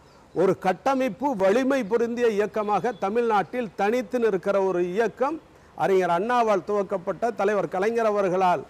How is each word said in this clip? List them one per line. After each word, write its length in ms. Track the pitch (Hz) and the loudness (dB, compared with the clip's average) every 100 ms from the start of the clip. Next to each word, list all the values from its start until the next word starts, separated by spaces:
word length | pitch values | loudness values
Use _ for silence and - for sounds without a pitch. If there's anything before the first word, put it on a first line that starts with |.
| - - - | -20 -20 -8
ஒரு 240 | 151 190 170 | 0 2 2
கட்டமைப்பு 760 | 190 180 262 269 262 175 285 214 | -2 -2 0 0 -2 -2 -4 0
வலிமை 480 | 190 233 262 277 | 2 2 2 0
பொருந்திய 440 | 190 233 233 240 240 | 0 0 0 0 0
இயக்கமாக 640 | 202 208 226 208 202 240 | 0 -2 -2 -2 0 -2
தமிழ்நாட்டில் 760 | 214 196 226 233 208 180 247 220 - | -4 -4 0 0 0 0 -4 -6 -2
தனித்து 440 | 202 247 240 254 | 0 0 -2 -2
நிற்கிற 420 | 226 190 196 196 | 0 0 0 0
ஒரு 280 | 190 175 175 | 2 0 0
இயக்கம், 520 | 185 226 - 269 320 - - - - | 0 -2 -2 -4 -4 -10 -20 -18 -4
அறிஞர் 340 | 165 190 180 | 0 2 2
அண்ணாவால் 540 | 170 220 247 226 196 156 | 0 0 2 2 0 0
துவக்கப்பட்ட, 680 | 208 185 196 185 175 233 214 | -2 -2 -4 -6 -4 -4 -2
தலைவர் 320 | 202 208 165 | 0 0 -2
கலைஞர் 380 | 185 208 233 226 | -2 -2 0 0
அவர்களால் 580 | 208 190 185 185 160 123 | 2 0 2 2 2 -4